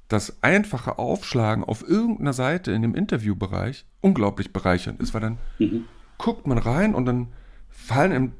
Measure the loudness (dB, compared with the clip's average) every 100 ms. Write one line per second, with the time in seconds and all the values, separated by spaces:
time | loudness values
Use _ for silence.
0 | -4 -2 -2 -2 2 2 2 -4 -6 -4
1 | -2 -4 -2 0 2 0 -2 -4 0 0
2 | 2 0 -2 0 0 0 -2 0 0 0
3 | 0 0 0 -2 -2 -2 -4 -6 -14 0
4 | 2 4 2 0 -4 -2 2 2 0 -6
5 | -4 -2 -4 -4 -6 0 0 0 -6 -14
6 | -20 -6 -4 -2 0 2 2 2 2 2
7 | 2 0 -2 -10 -20 -20 -20 -14 -2 2
8 | 4 4 0